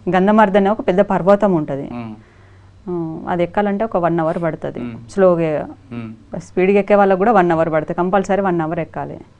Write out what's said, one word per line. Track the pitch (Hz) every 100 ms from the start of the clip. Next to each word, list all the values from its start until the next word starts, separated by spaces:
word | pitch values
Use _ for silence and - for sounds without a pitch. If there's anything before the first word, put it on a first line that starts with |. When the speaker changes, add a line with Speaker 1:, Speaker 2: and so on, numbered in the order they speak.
| - 180
Speaker 1:
గంధమర్దన్ | 190 214 208 202 196
ఒక | 220 254
పెద్ద | 180
పర్వతం | 202 190 165 202 208
ఉంటది. | 170 151 139 143
Speaker 2:
మ్మ్. | 120 113 110 - - - - - - -
Speaker 1:
ఆ, | 175 165 165 -
అది | 180
ఎక్కాలంటే | 175 190 208 196 220
ఒక | 190
వన్ | 170 170
అవర్ | 160 170
పడుతది | 165 156 143 -
Speaker 2:
మ్మ్. | 120 117 117
Speaker 1:
స్లోగా. | 196 185 170 160 147 285 - 127
Speaker 2:
మ్మ్. | 117 113 110 - -
Speaker 1:
స్పీడ్‌గా | - - 185 202
ఎక్కే | 196 202
వాళ్ళకు | 196 185
కూడా | 208
వన్ | 208 175
అవర్ | 165 165
పడుతుంది, | 156 151 175
కంపల్సరీ | 180 196 190 196
వన్ | 196 175
అవర్ | 160 170
ఎక్కాలి. | 156 160 143 - - _